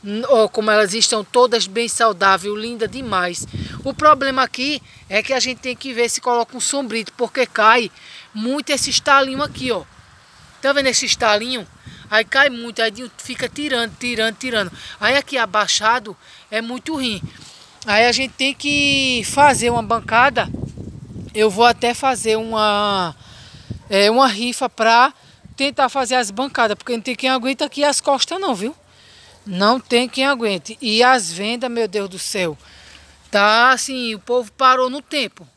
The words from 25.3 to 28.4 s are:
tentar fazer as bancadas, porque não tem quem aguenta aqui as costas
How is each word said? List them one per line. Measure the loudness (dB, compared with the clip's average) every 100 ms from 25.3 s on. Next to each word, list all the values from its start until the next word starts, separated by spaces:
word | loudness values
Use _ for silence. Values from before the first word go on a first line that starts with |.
| _ -20 -6
tentar | -4 0 0
fazer | 0 0 0
as | -2
bancadas, | -4 -4 0 0 0
porque | -4
não | -6
tem | -4 -4
quem | -2
aguenta | 0 -2 -4
aqui | -4 0
as | 0 0
costas | 0 0 -2 -4